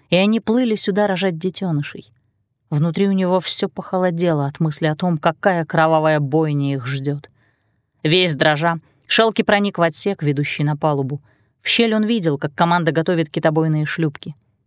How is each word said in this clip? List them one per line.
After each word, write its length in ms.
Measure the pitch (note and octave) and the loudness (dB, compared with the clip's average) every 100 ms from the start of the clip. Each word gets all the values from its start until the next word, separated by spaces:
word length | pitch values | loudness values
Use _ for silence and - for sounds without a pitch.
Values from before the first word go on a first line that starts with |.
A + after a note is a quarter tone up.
| _ | _
и 60 | |
они 240 | F3 G3+ A3 | 2 2 2
плыли 380 | G#3 A#3 B3 G#3+ | 0 0 0 0
сюда 320 | - G3 G#3 | 0 0 0
рожать 280 | F#3 F#3+ E3 | 0 -2 -2
детёнышей. 760 | F#3 - F#3+ D3 C#3+ - - _ _ _ _ _ _ | -6 -4 -2 -2 -4 -10 -20 _ _ _ _ _ _
Внутри 380 | D3 E3 E3 G3 | -2 0 0 0
у 40 | |
него 280 | F#3+ F#3 F#3 | 0 0 0
всё 280 | F3 - G3 | -2 -4 -4
похолодело 800 | - - F#3 F#3 E3+ F3 D3+ C#3 | -6 -6 -2 0 0 0 0 -2
от 140 | D3 | -2
мысли 260 | D#3+ D3 D#3 | -2 0 -2
о 80 | |
том, 240 | D3+ F3+ E3 | -2 -2 0
какая 460 | E3+ D#3+ G3+ F3 | -2 0 0 0
кровавая 560 | D#3+ E3 D#3+ D#3+ D#3 D3+ | 0 2 4 4 4 2
бойня 540 | C#3+ D#3 D#3 D3 C#3 | 2 0 2 0 0
их 120 | C#3 A#2+ | -2 -4
ждёт. 420 | C3+ C3+ C#3+ - _ _ _ _ _ _ _ | -6 -4 -6 -10 _ _ _ _ _ _ _
Весь 300 | D#3 F3 F3+ | 0 2 2
дрожа, 440 | C#3+ D3+ D3 E3+ E3 - _ - | 2 2 2 0 -2 -8 _ -2
Шелки 340 | - A3+ G#3+ | 2 2 2
проник 360 | G#3+ G3+ G3+ F#3 | 2 2 0 0
в 40 | |
отсек, 400 | E3+ D#3 G3+ G3 | 0 0 -4 -2
ведущий 400 | D3 C#3+ D3 - | -2 -2 -4 -2
на 140 | D3 D3 | -2 0
палубу. 440 | D#3 C#3+ C3+ C#3+ - _ _ _ | 0 0 -2 -8 -12 _ _ _
В 60 | - | -4
щель 300 | - A#3 A3 | 0 2 2
он 80 | |
видел, 340 | G#3+ A#3 E3 C#3+ | 0 0 0 -2
как 160 | D3+ | -4
команда 380 | - E3+ F3 E3 | 0 2 2 2
готовит 360 | D#3 D#3+ F3 D#3+ | 0 0 0 -2
китобойные 580 | - D#3+ D#3 D#3+ D#3 D3+ | -2 0 2 0 0 -2
шлюпки. 500 | - D#3+ C#3+ - D3+ _ _ | -2 -4 -4 -12 -16 _ _